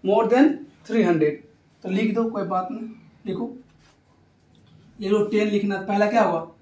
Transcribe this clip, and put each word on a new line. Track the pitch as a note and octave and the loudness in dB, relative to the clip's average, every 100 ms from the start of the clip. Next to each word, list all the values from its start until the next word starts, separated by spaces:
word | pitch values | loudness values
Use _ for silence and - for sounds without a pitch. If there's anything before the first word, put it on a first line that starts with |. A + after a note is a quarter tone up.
More | F#3 A3 A3 | 2 2 4
than | B3 D4+ - - _ - | 4 4 2 -12 _ -4
three | A3 | 0
hundred। | F3+ E3 D3+ D3 - _ _ _ | 2 2 0 -2 -16 _ _ _
तो | F#3+ | -6
लिख | F#3+ A3+ | -2 0
दो, | A3+ A3+ | 0 -2
कोई | G#3+ | -4
बात | F3 F#3 F#3 | -4 -4 -4
नहीं, | A3+ A3+ - - _ - | -10 -12 -16 -20 _ -10
लिखो। | F#3 A#2 - - _ _ _ _ _ _ _ _ _ _ - - - | -8 -8 -12 -20 _ _ _ _ _ _ _ _ _ _ -20 -20 -10
ये | G3 | 0
लो, | G#3 | 0
टेन | G#3 G#3+ G#3+ | 2 0 0
लिखना। | G3+ G3+ F#3+ | 0 -2 -4
पहला | G3 G3+ G#3 | -2 0 2
क्या | A#3 | 2
हुआ? | F#3+ E3 E3+ - | 2 -2 -6 -18